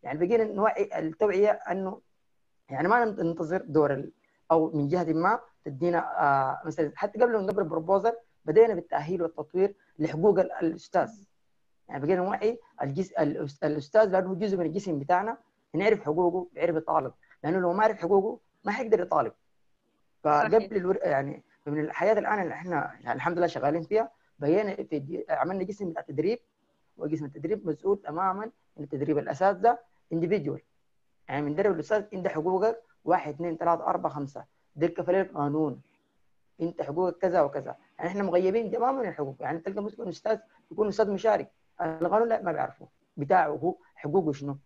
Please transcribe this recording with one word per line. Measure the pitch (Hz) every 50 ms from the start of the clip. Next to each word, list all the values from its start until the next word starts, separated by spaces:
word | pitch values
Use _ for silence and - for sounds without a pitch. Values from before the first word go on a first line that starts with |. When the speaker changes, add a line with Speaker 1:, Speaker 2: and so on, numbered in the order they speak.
| -
Speaker 1:
يعني | 131 131 151 175
بقينا | 180 226 226 226
نوعي | 214 208 202 202 220 - - 202 - - -
التوعية | 160 160 156 _ 214 208 185 185 208 208
إنه | 208 - - - 175 190 190 190 185 - _ _ _ _ _ _ _ _ _ _ _ _ _ _
يعني | 135 131 151 180
ما | 220 247 240
ننت-، | 220 202 208
ننتظر | 185 165 170 165 175 151 170 185 -
دور | - 147 156 151 143 143
ال-، | 135 139 - - _ _ _ _ _ _ _
أو | 160 165 160 156 165
من | 151 143 143
جهة | 147 180 175 160 160
ما | 160 165 190 220 240 - - _ _ _
تدينا، | 156 143 131 160 175 170 165 165 - - 185
آه، | 165 143 139 139 135 131 139 - -
مثلا | 160 147 - 160 147 -
حتى | - - 208 - 220
قبل | 247 240 233
ما | 214 190
نقبل | 190 190 196 196
البروبوزل | 160 165 165 160 170 190 196 185 233 233 226 _ _ _ _ _
بدينا | 151 156 208 226 233 214
بالتأهيل | 170 170 - - - 147 156 185 180 170
والتطوير | 160 - - 151 - _ 180 190 202 202 _ _ _ _ -
لحقوق | 151 - 143 151 165 208 196 175
ال-، | 185 - -
الأستاذ. | - 180 165 160 - - - - 185 143 117 - - 196 _ _ _ _ _ _ _ _ _ _ _ _ _
يعني | - 135 135
بقينا | 147 190 180 180
نوعي | 190 202 - 208 214 240 233 - _ _ - -
الجس-، | 139 139 147 190 185 -
الأس-، | - 156 147 147 - - 143 143 _ -
الأستاذ | 151 151 151 143 - _ 214 220 202
لأنه | 180 190 185 180 185
جزء | 170 202 208 196
من | 185 175
الجسم | 156 160 196 196 196 165 143
بتاعنا، | 139 147 175 180 196 220 240 - _ _ _ _ _ _ -
نعرف | 156 196 214 220 - -
حقوقه، | 143 151 160 180 175 165 185 180 - _
يعرف | 147 147 170 165
يطالب، | 160 160 - - 160 135 127 - _ _ _ - _ -
لأنه | 147 165 190
لو | 180 175 170
ما | 196 214
عرف | 220 214 202
حقوقه | - 170 202 196 190 220 247 - _ _ _ _ _
ما | 202 208
حيقدر | 208 262 226 214 180
يطالب. | 180 180 - 156 131 113 - _ _ _ _ _ _ _ _ _ _ _ _ _ _ _ _ _ _
Speaker 2:
صحيح. | 151 147 147 147 165
Speaker 1:
فقبل | 175 226 208 190 220
الور-، | 202 180 180 190 - -
يعني | 180 147 135 139 139 151 - - _ _ _ _
من | 147 147 156
الحياة | 151 156 - - 170 196 220 214
الآن | - - 214 208 190
اللي | 160 -
إحنا | 151 165 180 170 147 - - - -
يعني | - 117 120
الحمد | 135 135 170 175 170
لله | 175
شغالين | 170 165 139 123 139 151 170 165
فيها، | - 208 214 226 233 _ _ _ _ _ _
بقينا | 143 143 160 196 214 202 190
في | 208 - - 160 147
ج-، | 139 139 - - - -
عملنا | 160 147 - 165 190 196 185
قسم | 185 208 - 208 175
بتاع | 160 - -
تدريب، | - 147 135 156 185 233 247 _ _ _ _ _ _ _ _ _ _ _
وقسم | _ 170 151 156 147 151
التدريب | 139 139 156 143 165 208 208 208 175
مسؤول | 151 151 - 190 202 196 -
تماما | - 147 165 190 190 185 196 208 233 _ _ _ _ _ -
عن | 147 143
تدريب | - 135 139 143 156 147
الأساتذة | - - - 135 185 196 202 180 190 233 240 233 - _ _ _ _ _ 165
individual. | 165 165 170 190 208 151 151 139 135 _ _ _ _ _ _ _ _ _ _ _ _ _ -
يعني | 131 139 147
بندرب | 147 147 156 202 214 190
الأستاذ: | 160 147 - 214 214 208 - -
أنت | 190 180 -
حقوقك | - 160 151 180 185 185 190 226 226 - - _ _ _ _
واحد، | 151 175 180 147 151 143
اثنين، | 139 170 175 160
ثلاثة، | 160 175 170 170 165 -
أربعة، | - 180 - 185 160 139
خمسة، | 147 143 139 - - - _ _ _ _ _ _
ده | 147 156
الكفالة | 170 170 - 175 151 180 190
القانون، | 190 185 - 156 143 143 143 156 156 147 123 - - _ _ _ _ _ _ _ _ _ _ _ _ _ _ _
أنت | 165 165 170 - -
حقوقك | - 143 165 185 180 175 -
كذا | - 185 175 185
وكذا. | 151 143 139 139 135 131 135 - _ _ _ _
يعني | - 175
إحنا | 185 202 202
مغيبين | 190 170 180 185 185 190 233 233 196
تماما | 208 240 226 254 269 269 240
من | 190
الحقوق، | - - 147 135 135 -
يعني | - - 151 165
تلقى | 165 202 196 208 202
ممكن | 214 208 - 233 196
أستاذ | 165 - _ 214 220 208 - _ _ _ _ _ 165
يكون | 175 214 208
أستاذ | 196 - 220 196
مشارك، | 202 190 - 226 208 196 208 - _ _ _ _ _ _
القانون | 175 160 160 160 165 175 185 214 233 233
لا | 226 220 208
ما | 180 160
بيعرفه | 147 131 - - _ - - _ _ _ _ _
بتاعه | - 143 143 185 185 165 151
هو | 147 - 135 175 180 - _ _ _
حقوقه | - - 147 147 196 180 156 143
شنو. | 143 139 143 139 139 _